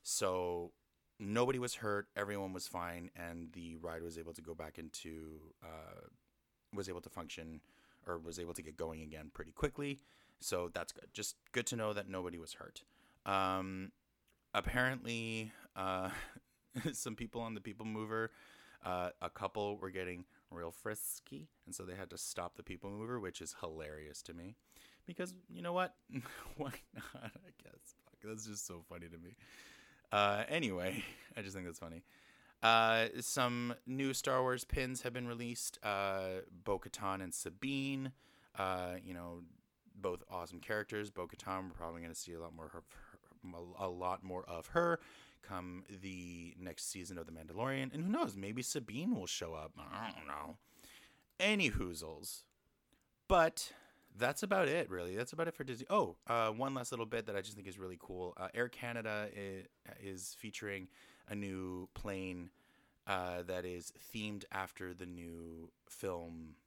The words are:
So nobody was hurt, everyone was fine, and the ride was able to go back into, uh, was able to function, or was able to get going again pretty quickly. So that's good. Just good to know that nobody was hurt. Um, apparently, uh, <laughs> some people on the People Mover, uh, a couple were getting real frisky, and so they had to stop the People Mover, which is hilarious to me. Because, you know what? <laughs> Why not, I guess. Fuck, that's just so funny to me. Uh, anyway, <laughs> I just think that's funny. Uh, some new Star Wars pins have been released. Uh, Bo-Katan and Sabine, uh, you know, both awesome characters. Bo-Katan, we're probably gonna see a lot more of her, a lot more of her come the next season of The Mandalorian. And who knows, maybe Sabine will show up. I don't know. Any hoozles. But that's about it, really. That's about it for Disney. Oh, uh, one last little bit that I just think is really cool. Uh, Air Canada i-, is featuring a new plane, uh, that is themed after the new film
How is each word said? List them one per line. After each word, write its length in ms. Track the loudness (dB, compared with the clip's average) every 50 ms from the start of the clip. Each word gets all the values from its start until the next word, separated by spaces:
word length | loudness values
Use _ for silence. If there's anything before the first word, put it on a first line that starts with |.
So 680 | _ 0 2 4 4 4 4 4 2 0 0 -2 -4 -6 _ _ _ _ _ _ _ _ _ _
nobody 380 | -2 2 4 6 6 6 4 2
was 160 | 0 -2 -2
hurt, 340 | -2 0 2 2 2 0 _ _
everyone 380 | -2 0 0 0 0 0 -2 -4
was 120 | -4 -6
fine, 440 | -4 -4 -2 -2 -2 -4 -6 -8 -10 _
and 380 | -8 -8 -6 -6 -6 -8 -8
the 240 | -8 -8 -8 -8 -8
ride 260 | -6 -4 -4 -4 -4
was 140 | -4 -6 -6
able 160 | -6 -8 -8
to 100 | -10 -10
go 120 | -10 -10 -8
back 240 | -6 -8 -8 -8 -10
into, 760 | -10 -8 -10 -10 -8 -8 -8 -8 -10 -10 -12 -12 -14 -18 -20 _
uh, 460 | -12 -12 -10 -10 -12 -12 -14 -14 -16 -18 -20 _ _ _ _ _ _ _ _ _ _ _ -4
was 160 | -4 -2 -2
able 100 | -4 -6
to 80 | -6 -8
function, 540 | -8 -8 -8 -6 -8 -8 -8 -8 -10 -12 _ _ -20 -20 _ _ _ _ -4
or 120 | -2 -2 -2
was 200 | -2 -6 -6 -4
able 140 | -4 -4
to 80 | -4 -6
get 160 | -8 -10 -4
going 240 | -2 -2 -2 -2 -6
again 300 | -6 -8 -8 -8 -10 -10
pretty 200 | _ -10 -10 -10
quickly. 460 | -2 0 0 0 2 -2 -2 -2 -2 -6 -10 -20 -20 -20 -20 _ _ _
So 300 | -2 0 2 2 2 2 0
that's 180 | -2 -4 -4
good. 160 | -8 -14 -16 -12 -6
Just 220 | -4 -4 -4 -6 _ _ 0
good 140 | 0 0 2 2
to 80 | 0
know 180 | 2 2 2 2
that 160 | 0 -2 0
nobody 260 | -2 -2 -2 -2 -4
was 160 | -4 -8 -8
hurt. 300 | -10 -12 -12 -14 _ -16 -18 _ _ _ -20 -20 -20 _ _
Um, 680 | 4 6 6 6 6 6 4 2 0 -2 -4 -6 -6 _ _ _ _ _ _ _ _ _ _ _ _
apparently, 960 | 2 2 2 6 6 6 6 6 4 0 -2 -2 0 0 0 0 0 -2 -2 -4 -8 -12 -20 -12 _
uh, 360 | 0 2 2 4 4 2 0 0 -2 -6 -8 -12 -18 _ _
<laughs> 420 | _ _ _ _ -6 -2 0 0
some 240 | 0 0 -4 -4 -4
people 240 | -4 -6 -4 -2 -2
on 140 | -2 -2 -4
the 80 | -4
People 240 | -6 -8 -8 -4 -4
Mover, 460 | -2 0 -2 0 0 2 0 0 0 -4 -12 -20 -20 -20 -20 -20 -20 -20 -8 -2
uh, 280 | 0 2 2 2 0 0 _
a 80 | -6 -6
couple 480 | -4 -2 -4 -2 0 0 0 0 0 -2
were 100 | -4 -4
getting 380 | -2 -2 -2 -2 -4 -6 -10 _ -18 -20 _ _
real 200 | -8 -6 -6 -6
frisky, 800 | -6 -4 -4 -4 -4 -2 -2 -4 -4 -6 _ -12 -12 -12 -12 -14 _ _ _
and 100 | -10 -10
so 100 | -8 -6
they 100 | -6 -6
had 160 | -6 -8 -8
to 80 | -8 -8
stop 380 | -6 -4 -2 -2 -2 -2 -4
the 60 | -10
People 280 | -10 -8 -8 -8 -6 -6
Mover, 280 | -6 -4 -4 -2 -2 -2
which 220 | -2 -4 -4 -4
is 160 | -10 -10 -6 -6
hilarious 600 | -6 -6 -4 -6 -6 -6 -6 -8 -8 -10 -10 -10 -10
to 100 | -10 -10
me. 200 | -8 -10 -10 -12 _ _ _ -20 -20 -20 -20 -20 -16 _
Because, 260 | -10 -4 -4 -4 -4 -4 -12 -16 -12
you 140 | -10 -4
know 100 | -2 2
what? 220 | 4 4 2 2 0 _ _ -6
<laughs> 20 | -6 -4 -4 -4 -10 -8 -10 -10 -4 -4
Why 140 | -4 -4 -4 -6 -12 _ -10
not, 100 | -10 -10 -8 -10 -8 -10
I 260 | -10 -10 -10 -18 -18 -20 -20 -20
guess. 300 | -20 -20 -18 -20 -20 -20 _ _
Fuck, 140 | -20 -20 _
that's 240 | -8 -8 -6 -6 -6
just 200 | -6 -6 -6 -4
so 160 | -6 -6 -8 -8 -8
funny 180 | -10 -8 -8 -10
to 80 | -10
me. 200 | -12 -12 -14 -16 -18 -20 -20 -18 -18 -18 -18 -18 -20 -20 -20 -20 -20 -4 _
Uh, 320 | 8 10 10 10 8 6 4 2
anyway, 520 | 4 4 4 4 2 2 2 2 0 0 -4 -6 -8 -12
<laughs> 180 | -16 -10 -8
I 40 | -6
just 140 | -6 -4 -4
think 100 | -4 -6
that's 140 | -6 -6 -8
funny. 240 | -10 -8 -10 -10 -12 -16 -20 -20 -20 -20 -20 -20 -20 -20 -6 _
Uh, 460 | 10 10 12 12 10 10 8 8 6 4 2 -2
some 520 | -2 0 4 6 6 6 4 2 0 0 -2 -4 _
new 260 | -4 0 2 2 2
Star 300 | 2 2 4 4 6 6
Wars 220 | 6 4 4 2 0
pins 380 | 0 2 2 2 0 0 -2
have 100 | -2 -2
been 160 | -2 0 -2 -2
released. 500 | -2 -2 -2 -2 -2 -2 -2 -4 -4 -2
Uh, 600 | 0 2 4 4 4 4 4 4 2 2 0 -2 -4 -6 -14 -4 2
Bo-Katan 580 | 2 2 2 2 -4 -6 0 2 2 2 2
and 100 | 0 -2
Sabine, 800 | -2 -2 -4 -4 -4 -2 -2 0 2 2 2 2 0 0 -2 -4 -6 _ -20 -20 -20 -20 -20 -10 _ 2
uh, 360 | 2 4 4 2 2 0 -2 -4
you 140 | -6 -6 -6
know, 300 | -6 -6 -6 -6 -8 -10 -14 -18 -20 _ _ _ _ _ -20 -12
both 300 | -4 -2 -2 -2 -2 -6 -6
awesome 300 | -4 -4 -4 -4 -8 -12
characters. 500 | -2 0 0 0 0 0 -2 -2 -2 -2
Bo-Katan, 600 | -4 -6 -6 -6 -6 -10 -4 -2 -2 -2 -2 -4
we're 80 | -6
probably 260 | -6 -6 -6 -6 -6
gonna 140 | -8 -8 -8
see 160 | -8 -8 -6
a 80 | -6 -8
lot 120 | -8 -8
more 140 | -8 -10 -12
of 60 | -10
her, 100 | -10 -12 -14 -14 -18 -18 -18 -18 -20 -20 _ -20 -20 -14 -14 -12 -10 -10 -10 -10 -6 -2
a 100 | -2 -2
lot 360 | -2 0 0 0 0 0 -2
more 200 | -4 -4 -4 -4 -4
of 180 | -6 -6 -6 2
her 300 | 4 6 6 6 4 2 -2 -16 -20 -20 -20 -20 -20 -20
come 440 | -10 -6 -6 -4 -4 -4 -6 -8 -10 -10 -12 -8
the 500 | -6 -6 -6 -4 -6 -6 -8 -8 -8 -10 -10 -10
next 320 | -10 -10 -6 -4 -4 -4
season 260 | -4 -4 -6 -6 -6
of 100 | -6 -6
The 60 | -6
Mandalorian. 640 | -8 -10 -10 -8 -2 0 0 2 2 0 -2 -2 -2
And 80 | -2
who 80 | 2 2
knows, 260 | 4 4 2 0 0
maybe 240 | -4 -4 -2 -2 0
Sabine 540 | 0 0 0 -2 -2 -2 -2 0 2 2 2
will 140 | 2 2 0
show 260 | -2 -2 -2 -2 -2
up. 200 | -4 -6 -8 -10 -12
I 320 | -12 -8 -6 -4 -4 -4 -6
don't 100 | -6 -6
know. 300 | -4 -4 -4 -4 -6 -8 -12 _ _ -20 -20 -20 -20 -20 -20 -20 -20 -20 _ _ _ _ 4
Any 320 | 6 6 8 8 6 6
hoozles. 720 | 6 4 0 0 -2 -4 -6 -6 -8 -8 -8 -8 -8 -8 -12 _ _ _ _ _ _ _ _ _ _ _ _ _ _ _ _ _
But 420 | 10 12 12 10 8 2 -2 -2 -6 -14 -20 -20 -20 -20 _ -18 0
that's 260 | 4 4 4 4 2
about 240 | 4 6 8 8 8
it, 240 | 8 8 6 4 2
really. 240 | 0 0 0 0 0
That's 180 | 0 0 0
about 140 | 0 0 0
it 80 | 0 0
for 80 | -2
Disney. 240 | -4 -4 -2 -4 0 6
Oh, 280 | 6 6 6 6 0 _ _
uh, 240 | 4 6 8 8 6
one 240 | 6 4 2 2 2
last 160 | 0 0 0
little 160 | 0 0 0
bit 200 | 2 2 0 0
that 100 | 2 0
I 40 | 0
just 140 | 0 0 -8
think 140 | -8 -8 -8
is 100 | -6 -6
really 200 | -6 -6 -6 -8
cool. 340 | -8 -8 -4 -2 -2 -4 -2
Uh, 120 | -4 -4 -2
Air 160 | 2 2 2 2
Canada 600 | 0 -4 -4 -2 -2 -2 0 0 0 0 0 -2
i-, 300 | -4 -4 -4 -4 -4 -6 -8 -12 _ _ _ -16 -14 -8
is 320 | -8 -6 -6 -6 -6 -8 -8 -8
featuring 480 | -8 -6 -6 -4 -2 -2 -2 -2 -4 -8 -12 -20 -20 -20 -20 -20 -8 -4
a 40 | -2
new 560 | 0 0 0 0 0 0 0 -2 -2 -4 -6
plane, 560 | _ -6 -2 -2 -2 0 -2 -2 -4 -4 -6 -10 _ _ -20 _ _ _ _ _ _ _ _
uh, 360 | 0 0 2 2 0 0 -2
that 240 | 0 0 -2 0 0
is 260 | -2 -4 -4 -6 -10 -12 -14 -16 -6 -4
themed 300 | -2 -2 -2 -2 -4 -6 -4
after 440 | -2 -2 -2 -4 -4 -6 -6 -6 -6
the 100 | -6 -6
new 640 | -8 -6 -8 -8 -8 -8 -8 -8 -8 -8 -10 -12 -14 _ _ _
film 680 | -18 -10 -4 -2 -2 0 -2 -4 -6 -8 -10 -10 -12 -14 -18 _